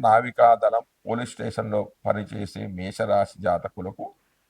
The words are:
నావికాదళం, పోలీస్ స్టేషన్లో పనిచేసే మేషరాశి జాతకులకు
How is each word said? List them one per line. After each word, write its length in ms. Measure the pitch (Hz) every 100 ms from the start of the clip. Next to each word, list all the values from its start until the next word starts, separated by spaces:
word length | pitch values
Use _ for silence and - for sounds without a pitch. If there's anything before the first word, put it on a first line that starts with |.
| 117
నావికాదళం, 760 | 113 120 113 120 113 107 110 - _ -
పోలీస్ 280 | 117 120 -
స్టేషన్లో 460 | 113 110 110 107 101 - 107
పనిచేసే 560 | 104 101 104 101 104 104 90
మేషరాశి 600 | 92 - 110 101 98 - 95
జాతకులకు 560 | 87 98 - 92 - 370 392 _ _